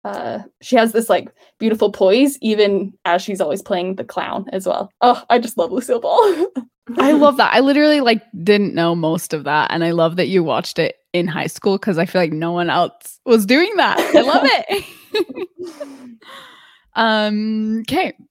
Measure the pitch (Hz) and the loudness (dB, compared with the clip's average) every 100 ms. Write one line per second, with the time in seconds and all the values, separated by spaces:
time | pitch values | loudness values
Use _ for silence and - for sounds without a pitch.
0 | 208 202 - 214 - _ - 247 226 220 | -10 -10 -8 -10 -12 _ 0 2 4 0
1 | 226 180 - _ _ _ 220 226 214 - | 0 -2 -2 _ _ _ -2 0 0 2
2 | 190 226 277 277 220 214 208 196 190 - | 2 4 2 0 -2 2 2 0 -4 -8
3 | 180 175 202 190 170 196 - 185 185 190 | -2 -2 -2 -4 -4 -4 -4 -4 -4 -8
4 | - - - - 196 190 190 - 196 _ | -8 -8 -6 -8 -8 -8 -4 -6 -6 _
5 | 240 233 - 233 233 - 170 208 - - | 2 2 0 0 0 -4 -4 -4 -4 -4
6 | - - 427 320 392 269 - _ - 240 | 0 2 2 2 -4 -6 -12 _ -10 0
7 | 269 302 285 262 214 226 269 285 302 294 | 2 6 4 4 2 4 4 4 4 4
8 | 247 226 _ 185 170 208 196 - 170 170 | 2 0 _ -6 2 2 2 0 0 0
9 | 160 170 - 156 139 151 - 165 170 170 | -2 -2 -4 -6 -2 -2 0 -2 0 2
10 | 165 175 170 185 160 123 - - 160 - | 0 0 0 0 2 -2 -2 -4 -4 -4
11 | _ 349 - 156 151 - 208 196 - 165 | _ -4 -2 -4 -6 -4 -2 0 -2 -2
12 | 180 185 165 156 165 175 175 143 175 _ | 0 0 0 -2 -4 -2 0 0 -2 _
13 | - - 262 226 196 269 370 392 240 - | -20 -12 2 2 4 2 2 2 0 0
14 | - 311 254 302 269 339 - 392 - - | 2 2 4 2 2 0 -2 -8 -8 -20
15 | _ 427 349 262 370 - 349 302 285 269 | _ -6 -6 -8 -12 -12 -16 -14 -16 -16
16 | 254 226 - - - - _ _ _ - | -20 -20 -20 -20 -20 -20 _ _ _ -2
17 | 226 220 214 208 220 220 214 226 220 302 | 0 2 0 -2 -2 -4 -2 -4 -2 -2
18 | 302 - - | -2 -6 -20